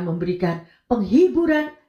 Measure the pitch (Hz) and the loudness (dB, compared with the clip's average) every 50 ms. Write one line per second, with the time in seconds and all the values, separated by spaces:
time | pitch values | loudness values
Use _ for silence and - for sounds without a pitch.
0 | 180 170 165 170 175 175 180 175 190 170 165 165 - - _ _ _ - 247 226 | -4 -4 -4 -4 -4 -4 -4 -2 -2 -2 -4 -4 -8 -16 _ _ _ -4 -4 -2
1 | 196 180 208 294 370 359 - 330 339 311 302 302 302 302 - _ _ | 0 2 4 4 4 4 4 2 0 2 0 0 -2 -4 -8 _ _